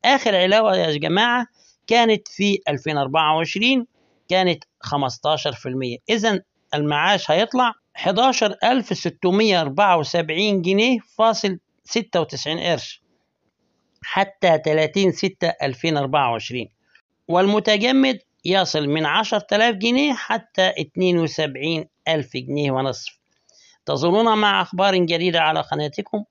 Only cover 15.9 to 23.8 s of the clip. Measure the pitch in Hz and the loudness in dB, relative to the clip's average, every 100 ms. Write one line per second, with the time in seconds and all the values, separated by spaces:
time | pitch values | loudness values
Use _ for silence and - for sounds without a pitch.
15.9 | 151 139 147 127 117 - 123 107 _ _ | -2 0 0 0 -2 -6 -10 -10 _ _
16.9 | _ _ _ - 170 196 214 214 214 240 | _ _ _ -2 2 4 2 2 0 2
17.9 | 269 262 214 _ _ 165 190 180 156 143 | 2 2 0 _ _ 0 0 0 -2 -2
18.9 | 156 151 175 214 214 - 208 233 196 226 | -2 0 0 0 -4 -2 0 2 0 0
19.9 | 254 294 240 - 226 - - 185 - 151 | 2 0 -4 -4 -6 -4 -2 0 -2 -8
20.9 | - 185 175 160 - 151 131 151 165 - | -2 2 2 0 -2 -6 -4 -4 -4 -6
21.9 | _ - 160 127 131 127 143 143 131 135 | _ -2 -2 -2 -10 -6 -4 -2 -2 -2
22.9 | 123 - _ _ _ _ _ _ _ | -6 -12 _ _ _ _ _ _ _